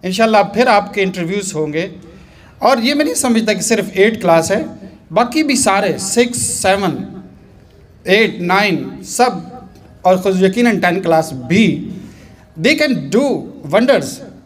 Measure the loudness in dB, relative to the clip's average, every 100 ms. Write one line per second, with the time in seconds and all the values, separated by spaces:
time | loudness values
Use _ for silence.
0 | -4 0 4 4 2 2 4 4 2 -2
1 | -2 -2 -4 -4 -6 -4 -4 -4 -6 -10
2 | -20 -20 -20 -20 -20 -2 2 2 0 0
3 | 0 0 0 2 2 -2 0 -2 -2 2
4 | 2 2 2 2 2 -2 -4 -10 -18 -20
5 | -4 -2 0 0 0 0 2 2 0 -4
6 | -4 0 0 0 -6 -2 0 2 0 -4
7 | -10 -14 -20 -20 -20 -20 -20 -20 -20 -14
8 | 0 2 2 -2 0 0 2 -2 -6 -12
9 | -12 0 0 0 -12 -18 -20 -20 -20 -2
10 | 2 2 2 2 2 4 2 2 0 0
11 | 2 0 0 -8 0 2 2 0 -8 -14
12 | -16 -20 -20 -20 -20 -2 0 2 0 -2
13 | 0 0 0 -2 -8 -14 -2 0 4 2
14 | 0 -12 -16 -20